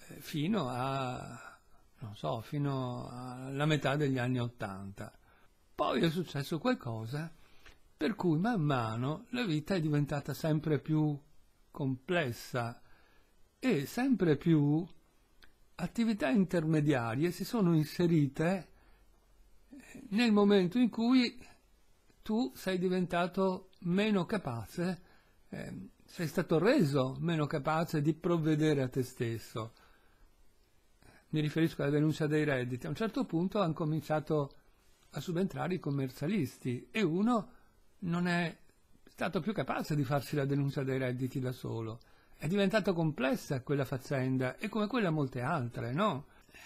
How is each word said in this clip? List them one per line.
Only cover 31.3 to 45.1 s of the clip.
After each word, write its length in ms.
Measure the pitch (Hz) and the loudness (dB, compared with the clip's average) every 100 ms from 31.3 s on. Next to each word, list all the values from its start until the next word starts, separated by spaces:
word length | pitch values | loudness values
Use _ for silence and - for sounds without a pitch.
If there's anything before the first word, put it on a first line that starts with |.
| 156 | -2
riferisco 420 | 151 160 165 - | 0 2 2 2
alla 80 | 143 | 0
denuncia 340 | 147 156 147 156 | 2 2 2 2
dei 180 | 151 | 2
redditi. 420 | 151 131 123 123 165 | 2 0 -2 -6 -6
A 20 | |
un 60 | 147 | -4
certo 300 | 220 277 240 | -2 -2 -2
punto 340 | 165 185 214 | 0 0 0
hanno 140 | 175 | 0
cominciato 800 | 151 156 156 - 156 147 151 139 - _ _ _ _ _ | 0 -2 -2 -2 -2 0 0 -2 -6 _ _ _ _ _
a 80 | - | -10
subentrare 560 | 139 170 196 139 147 185 | -4 -2 -2 -2 -4 -2
i 40 | |
commercialisti 1080 | 147 139 131 - 143 214 127 - 131 123 - | -2 -2 -4 -4 -2 0 -2 -4 -6 -6 -4
e 140 | 220 | 0
uno 480 | 180 175 220 240 - - - _ _ - | 0 2 2 2 -2 -14 -20 _ _ -10
non 280 | 175 175 175 | -4 0 2
è 300 | 175 170 - - _ _ - - - | 2 0 -4 -18 _ _ -20 -16 -6
stato 220 | 208 175 | -4 -2
più 120 | 156 | -2
capace 440 | 202 131 - 220 147 | -2 -2 -4 -2 -2
di 80 | |
farsi 320 | 127 143 - 147 | 0 -2 -2 -2
la 100 | 139 | 0
denuncia 380 | 143 139 147 | 0 0 -2
dei 160 | 135 135 | -2 -2
redditi 400 | 131 127 131 139 | -2 -2 -4 -4
da 120 | 127 | -6
solo. 480 | 123 123 113 113 113 - - _ - | -6 -8 -6 -6 -10 -16 -20 _ -8
È 100 | 151 | -2
diventata 460 | 202 196 220 190 | 2 4 2 2
complessa 720 | 170 160 151 262 247 - 135 | 2 0 0 0 -2 -2 -4
quella 200 | - 143 | -2 -2
faccenda 720 | 131 131 - 139 131 131 131 - | -2 -4 -4 -2 0 0 -2 -4
e 120 | 214 | -4
come 160 | 220 208 | -2 -2
quella 240 | 247 | 0
molte 320 | 185 | 0